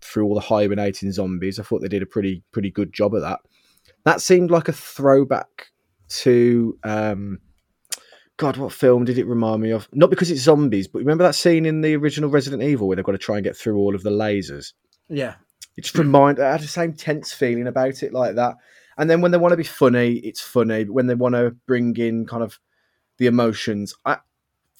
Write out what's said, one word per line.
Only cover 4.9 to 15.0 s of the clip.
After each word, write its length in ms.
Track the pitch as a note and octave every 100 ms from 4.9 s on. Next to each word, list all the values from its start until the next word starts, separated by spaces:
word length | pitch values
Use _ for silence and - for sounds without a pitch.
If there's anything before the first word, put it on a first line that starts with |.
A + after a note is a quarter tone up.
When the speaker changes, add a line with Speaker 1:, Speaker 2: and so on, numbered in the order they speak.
| - C#3 C3+ C#3 C3+ - - - _ _ _ _
Speaker 1:
to, 680 | - - B2 A#2+ A#2+ A#2 -
um, 560 | G#2+ G#2+ G#2+ G2+ G2+ F#2+ - _ _ _ _ - _ _ _ -
God, 200 | D3 B2+
what 160 | C3+
film 320 | - C3 B2
did 120 | A#2+ B2
it 80 | B2
remind 360 | A#2+ A2+ A2
me 80 | A2
of? 180 | A2+ A2
Not 180 | - F3
because 200 | F#3 F3
it's 100 | D#3
zombies, 460 | C3 D3+ D3 G#2 F#2
but 100 | -
remember 240 | B2+ D#3+
that 100 | F3+ -
scene 280 | F3+ E3 D#3+
in 140 | D#3
the 140 | D#3
original 340 | D3+ D3 C#3+ D3+
Resident 320 | C#3+ C3+ C3+
Evil 260 | C3 C#3 G2
where 80 | F#2
they've 80 |
got 80 | F#2+
to 60 | G2
try 180 | - G#2
and 80 |
get 120 | G2 -
through 220 | - G#2
all 160 | G2+
of 80 | G2
the 80 | G2
lasers? 640 | G#2 G#2+ G2+ D#2+ C#2+ - - _ _